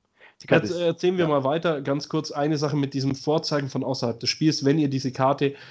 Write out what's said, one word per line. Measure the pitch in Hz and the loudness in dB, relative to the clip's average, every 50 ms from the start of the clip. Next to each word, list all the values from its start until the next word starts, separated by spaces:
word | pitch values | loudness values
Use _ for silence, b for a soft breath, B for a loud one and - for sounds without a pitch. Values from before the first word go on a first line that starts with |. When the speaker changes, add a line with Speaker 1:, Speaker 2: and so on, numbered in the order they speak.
| _ _ b b b b b b | _ _ b b b b b b
Speaker 1:
die | - | 0
Karte | - - - - | 2 4 4 4
Speaker 2:
Jetzt, | 202 180 | 2 -2
Speaker 1:
ist, | 175 | 0
Speaker 2:
äh, | 175 | 0
erzählen | 165 165 - 175 180 190 | 0 0 2 0 0 2
wir | 180 170 | 2 2
Speaker 1:
ja. | 156 | 2
Speaker 2:
mal | 147 139 131 | 2 2 2
weiter, | 131 151 170 170 175 156 135 | 0 0 0 0 0 -2 0
ganz | 143 139 139 147 - - | -2 -2 -2 -2 -4 -4
kurz | - 156 151 - | -4 -4 -4 -4
eine | - 147 143 156 160 147 | -2 -2 0 0 0 0
Sache | 151 143 151 | 0 0 0
mit | 147 139 135 139 | 0 0 0 -2
diesem | 135 131 139 135 | -2 -2 -2 -2
Vorzeigen | - - 151 151 160 160 - 156 143 139 127 | -2 0 0 0 0 0 0 -2 -2 -2 -2
von | - 131 131 | -4 -4 -4
außerhalb | 131 127 - 123 117 117 - | -4 -4 -2 -2 -4 -4 -2
des | - - | -2 -4
Spiels. | - - 156 156 143 - 135 | 0 2 2 2 2 2 2
Wenn | 139 147 160 | 2 4 4
ihr | 151 139 | 2 0
diese | 135 131 135 127 | 0 -2 -4 -4
Karte | 123 - 131 135 143 - 147 139 139 B B B | -2 0 2 2 2 2 0 -2 -2 B B B